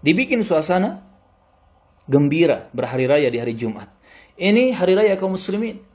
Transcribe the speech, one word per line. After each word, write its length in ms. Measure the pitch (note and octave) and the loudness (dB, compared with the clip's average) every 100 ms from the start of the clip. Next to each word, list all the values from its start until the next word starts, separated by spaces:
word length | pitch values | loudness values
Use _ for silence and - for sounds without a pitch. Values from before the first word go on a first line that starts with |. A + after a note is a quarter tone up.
Dibikin 400 | C#3 F3 C4 A#3+ | 2 0 0 -2
suasana 640 | G#3+ D#3+ D#3 F3+ G#3 - - _ _ _ _ _ _ _ _ _ - | 0 0 0 0 0 -4 -18 _ _ _ _ _ _ _ _ _ 0
gembira 640 | C#3 C#3+ D#3 E3 G#2 - | 2 2 2 2 0 -4
berhari 320 | B2 B2 C3 | -8 -6 -2
raya 240 | B2+ D3 C3+ | 0 2 2
di 80 | A#2 | -2
hari 160 | A#2+ | -6
Jumat. 400 | A2+ A#2 G#2 - _ _ - _ - | -6 -6 -8 -14 _ _ -20 _ -4
Ini 340 | F3+ G#3+ B3+ | 2 2 2
hari 240 | A#3 F3+ F#3 | 2 2 4
raya 240 | G#3+ F#3+ | 2 2
kaum 160 | F#3+ F#3 | -2 -4
muslimin. 480 | - G3 A3+ G3 - | -4 -4 -6 -8 -20